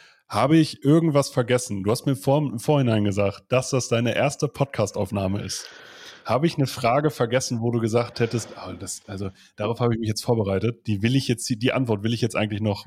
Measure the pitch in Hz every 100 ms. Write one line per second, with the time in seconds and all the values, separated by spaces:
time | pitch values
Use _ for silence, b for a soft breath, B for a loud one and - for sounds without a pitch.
0 | B B B 104 135 160 151 - 139 160
1 | 165 143 135 - 113 123 - 101 95 120
2 | - 123 - 143 147 117 - 147 123 110
3 | 101 98 98 - - 127 - 131 - 117
4 | 120 101 135 - 147 - 139 - 101 -
5 | 98 104 95 101 95 - - B B B
6 | B B - 120 165 - 135 - 117 135
7 | 143 - 117 127 - 117 117 117 113 117
8 | 113 - 117 120 - - - 87 92 -
9 | - 98 98 - b b 104 117 120 113
10 | 110 110 - 113 98 95 110 117 - 101
11 | 113 135 - 117 - 113 123 131 123 104
12 | 110 117 117 - 107 104 107 98